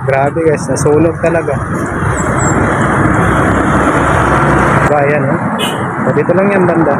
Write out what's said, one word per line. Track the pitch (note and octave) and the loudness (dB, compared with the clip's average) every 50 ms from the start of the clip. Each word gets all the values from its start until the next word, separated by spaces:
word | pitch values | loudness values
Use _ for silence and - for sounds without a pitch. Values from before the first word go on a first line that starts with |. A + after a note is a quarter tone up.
| - | -2
Grabe | C3 C3+ C3+ C#3 C#3+ C3+ E3 | 0 0 2 0 0 0 0
guys, | E3 D#3+ D3 C#3 - - | 0 0 0 0 -2 -4
nasunog | C3 B2 - D#3 D3 D3+ D#3+ E3 D#3 - | -4 0 2 2 4 4 4 2 0 0
talaga. | - E3 E3 E3 D#3 D3 C#3 C3 - - - - - - - - - - - - - - - - - - - - - - - - - - - - - - - - E3+ - - - - - - - - - - - - - - - - - - - - - C#2+ C#3+ - - - - - - C#3 C#3+ C#3 | -2 0 0 0 -2 -2 -2 -4 -4 -4 -4 -4 -4 -4 -4 -2 -2 -2 -2 -2 -2 -2 -2 0 0 0 0 0 0 0 0 0 -2 0 0 0 0 2 2 2 2 0 0 0 0 0 0 0 0 0 0 0 0 0 0 0 0 0 0 0 0 0 0 0 0 2 2 2 0 0 0 0 0
Diba, | - C#3+ D3 C#3+ | 0 2 2 2
ayan, | C#3+ D3 D3 C#3 C3+ | 0 0 0 0 0
oh. | D#3+ E3+ - - - - - - - - - - - - - | -2 -2 -2 -4 -4 -4 -4 -4 -4 -4 -6 -6 -4 -4 -2
So, | - F3 G#3+ | 0 0 0
dito | A3+ - E3+ | 0 2 2
lang | F3+ G3 G3+ | 2 2 2
yan | G3+ F#3+ F3+ | 2 2 2
banda. | F3 E3+ E3 D#3+ D3 C#3+ - | 2 2 2 2 2 0 -2